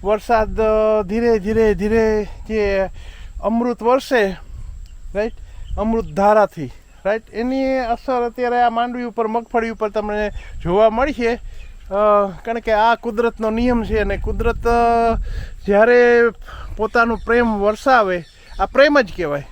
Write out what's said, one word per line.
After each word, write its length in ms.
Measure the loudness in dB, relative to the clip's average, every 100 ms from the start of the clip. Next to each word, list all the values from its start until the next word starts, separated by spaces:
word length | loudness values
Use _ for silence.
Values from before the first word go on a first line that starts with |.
વરસાદ, 580 | 0 -2 2 0 0 0
અ, 400 | 0 2 2 0
ધીરે 380 | 0 -2 2 0
ધીરે 340 | 0 2 2
ધીરે 540 | 2 0 2 2 0 -4 -10 -6
જે 420 | -2 0 0 -2 -6 -16 -16 -14 -6
અમૃત 400 | -2 0 -2 -2
વરસે, 540 | 0 0 2 0 2 -2 -12 -14 -14 -14 -16 -16 -10 -4
રાઈટ, 180 | -4 -6 -16 -14 -8 -4
અમૃત 280 | -2 -2 -2
ધારાથી, 580 | 2 4 6 4 0 -10 -12 -20 -8 -4
રાઈટ, 280 | -4 -6
એની 440 | -6 -4 -2 0 -2
અસર 440 | -2 -4 -2 -2
અત્યારે 400 | -2 -2 -2 2
આ 80 | 2
માંડવી 340 | 0 -4 -4
ઉપર, 240 | -8 -4 -2
મગફળી 420 | -2 -2 -2 -2
ઉપર 200 | -4 -4
તમને 420 | -2 -4 -2 -4 -6 -12 -8
જોવા 260 | 0 4 4
મળશે. 460 | 4 -2 0 -2 -4
અ, 40 | -8 -14 -16 -16 -6 0 4 4 2 -4 -6
કારણ 140 | -6
કે 120 | 0
આ 240 | 2 4 2
કુદરતનો 540 | -2 -2 -2 0 -2
નિયમ 340 | 0 2 0
છે 160 | 0 0
અને 180 | 0 -2
કુદરત, 500 | -2 -2 -2 0 0
અ, 480 | 2 4 2 2 0 -4 -8 -10 -10 0
જ્યારે 560 | 4 6 6 6 6 4 0 -16 -14 -12 -6
પોતાનું 400 | -2 0 0 0 0
પ્રેમ 340 | 2 2 2
વરસાવે, 640 | 0 0 2 4 4 -2 -6 -20 -18 -4
આ 60 | -2
પ્રેમ 360 | 4 6 6
જ 120 | 2 -4
કહેવાય 300 | -6 -6 -8